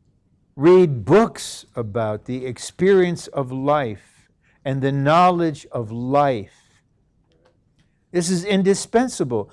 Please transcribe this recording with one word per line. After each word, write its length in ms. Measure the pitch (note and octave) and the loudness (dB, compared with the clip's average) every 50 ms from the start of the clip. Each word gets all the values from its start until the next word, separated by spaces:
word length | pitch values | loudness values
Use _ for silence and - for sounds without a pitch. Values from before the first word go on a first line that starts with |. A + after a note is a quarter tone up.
| _ _ _ _ _ _ _ _ _ _ - | _ _ _ _ _ _ _ _ _ _ -8
read 500 | - C3+ E3+ F#3 F#3 F3+ E3 C#3 A#2+ G2 | 0 4 6 6 6 6 4 0 -4 0
books 600 | F#2+ D#3 G#3 A3+ F#3+ - - - - - - - _ - | 4 4 4 4 4 -2 -8 -14 -14 -14 -16 -18 _ -10
about 500 | B2+ A#2 G#2+ G2 A#2 A2+ A2 G#2+ G#2 - | -10 -8 -6 -4 -4 -4 -4 -4 -8 -8
the 200 | - B2 B2+ B2+ | -10 -10 -8 -8
experience 840 | C3 A#2 - - - - - F3 F#3+ G3+ F#3+ F3+ F3 E3+ - - - | -10 -12 -12 -14 -14 -6 0 2 4 4 4 4 2 -2 -6 -10 -10
of 240 | - C#3+ C3+ B2 | -8 -8 -6 -6
life 800 | C3 C3 C3 C#3+ D3 D3+ C#3 A2+ G#2 F#2+ _ _ _ _ _ _ _ _ _ _ _ _ - | -6 -6 -2 0 0 0 -2 -4 -8 -10 _ _ _ _ _ _ _ _ _ _ _ _ -8
and 160 | C#3 C3+ C3+ | -6 -4 -2
the 100 | C3 C#3 | -2 -2
knowledge 760 | C#3 C#3 C#3 D3 D#3 E3+ F3+ F3+ F3+ E3+ E3+ E3 D3+ - - - | -2 0 0 2 4 4 4 4 2 2 -2 -4 -4 -6 -14 -12
of 200 | - B2+ A#2 G#2 | -10 -10 -8 -8
life. 640 | A2+ A#2 A#2+ B2+ C3+ C#3+ D3 C#3 C3 A2 F#2+ - _ _ _ _ _ _ _ _ _ _ _ _ _ _ _ _ _ _ _ _ _ _ _ _ _ _ _ _ _ _ _ _ | -8 -8 -6 -2 0 2 2 2 0 -4 -6 -12 _ _ _ _ _ _ _ _ _ _ _ _ _ _ _ _ _ _ _ _ _ _ _ _ _ _ _ _ _ _ _ _
This 180 | - F3 E3+ E3+ | -4 -4 -2 0
is 160 | F#3+ E3+ F3 | -2 -2 -2
indispensable. 1080 | G#3 G3+ F#3+ F#3+ F#3+ G3 F#3+ - - - A3+ B3+ B3+ - - F#3 C3 B2 A2 G2+ - | 0 0 0 2 2 0 0 -2 -2 0 0 0 0 -4 -6 -6 -4 -4 -4 -6 -6